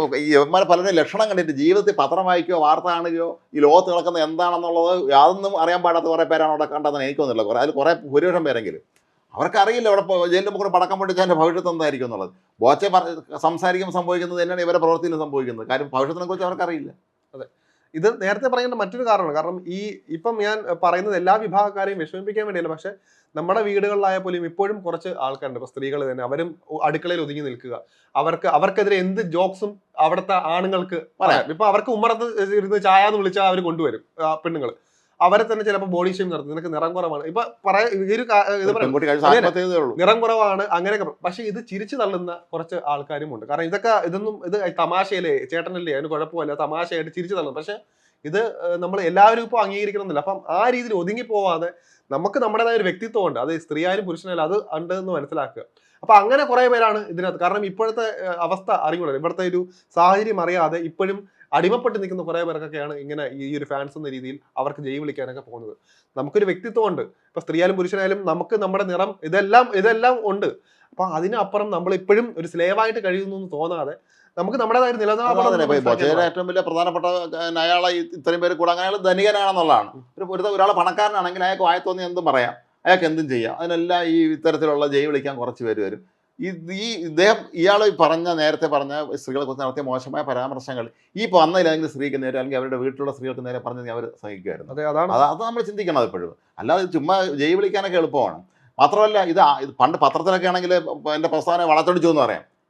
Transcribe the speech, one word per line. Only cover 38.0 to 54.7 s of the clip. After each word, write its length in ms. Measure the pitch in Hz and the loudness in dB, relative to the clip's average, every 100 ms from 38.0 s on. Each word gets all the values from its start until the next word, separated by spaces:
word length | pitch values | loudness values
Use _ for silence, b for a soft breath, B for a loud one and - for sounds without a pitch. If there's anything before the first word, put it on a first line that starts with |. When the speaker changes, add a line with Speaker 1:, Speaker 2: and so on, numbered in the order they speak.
| 190 226 | -2 -2
Speaker 2:
ഒരു 60 | |
കാ-, 240 | 233 202 196 | 2 2 2
ഇത് 100 | 202 | 0
Speaker 1:
ഒരു 80 | |
Speaker 2:
പറയാം. 120 | 196 214 | 0 0
Speaker 1:
പെൺകുട്ടി 320 | 127 139 147 | 0 0 0
കഴിച്ച 180 | 147 147 | 2 6
Speaker 2:
അതെ, 120 | 147 | 6
Speaker 1:
ആത്മഹത്യ 240 | 175 175 | 4 0
ചെയ്തേ 160 | 185 175 | 0 0
ഉള്ളൂ. 200 | 131 120 | 0 2
Speaker 2:
നിറം 240 | 190 226 | 4 4
കുറവാണ് 420 | 226 226 208 190 | 2 2 2 2
അങ്ങനെയൊക്കെ 420 | 202 170 190 214 170 | 0 -2 0 -2 -4
പറ-, 120 | - | -6
പക്ഷെ 200 | 180 185 | -8 -6
ഇത് 240 | 220 208 233 | -6 -8 -10
ചിരിച്ചു 280 | 190 208 277 | -10 -8 -4
തള്ളുന്ന 420 | 208 185 175 170 - | -2 -2 -6 -10 -10
കുറച്ച് 220 | 165 165 175 - | -10 -8 -6 -4
ആൾക്കാരുമുണ്ട്. 600 | 143 139 147 151 117 120 | -4 -4 -8 -8 -10 -6
കാരണം 180 | 147 | -4
ഇതൊക്കെ, 380 | 165 196 233 214 170 | -2 -2 2 2 0
ഇതൊന്നും, 400 | 190 214 214 175 | -4 -6 -8 -6
ഇത് 280 | 208 185 175 | -4 -2 -2
തമാശയല്ലേ, 640 | 165 180 190 190 170 135 127 | 0 0 0 -2 -2 -2 -2
ചേട്ടനല്ലേ, 480 | 165 170 180 175 | -6 -6 -8 -6
അതിന് 140 | 139 156 | -6 -4
കുഴപ്പമില്ല, 460 | 151 156 170 151 | -6 -6 -6 -6
തമാശയായിട്ട് 580 | 147 151 156 170 170 160 | -4 -4 -4 -4 -6 -6
ചിരിച്ചു 240 | 180 175 190 | -8 -6 -6
തള്ളും. 180 | 147 | -6
പക്ഷെ 240 | 135 156 208 - _ _ _ 147 | -8 -10 -12 -14 _ _ _ -6
ഇത്, 140 | 185 | -2
ഏഹ്, 380 | 226 - 175 175 | -2 -4 -4 -4
നമ്മൾ 240 | 175 196 | -2 -2
എല്ലാവരും 400 | 170 185 208 233 | 0 6 8 6
ഇപ്പൊ 180 | 226 233 | 0 0
അംഗീകരിക്കണമെന്നില്ല. 600 | 196 202 208 202 196 147 | 0 -2 -4 -4 -4 -4
അപ്പം 240 | 190 196 - | -4 -6 -4
ആ 200 | 170 240 | 0 2
രീതിയിൽ 240 | 247 233 | 0 -2
ഒതുങ്ങി 280 | 196 175 220 | -4 -2 -6
പോവാതെ 500 | 240 208 196 165 170 b b b _ | -4 -2 0 0 -4 b b b _
നമുക്ക് 280 | 139 196 277 | -4 -2 0
നമ്മുടേതായ 360 | 226 220 233 233 | 0 2 2 2
ഒരു 80 | |
വ്യക്തിത്വം 440 | 185 185 226 220 180 | 0 -2 -4 -2 0
ഉണ്ട്. 120 | 123 | 0
അത് 200 | 135 165 | -4 -4
സ്ത്രീയായാലും 460 | 156 151 180 196 185 | -6 -4 -2 -2 -4
പുരുഷനായാലും 380 | 165 185 175 | -8 -6 -4
അത് 380 | 156 202 - | -2 -2 -4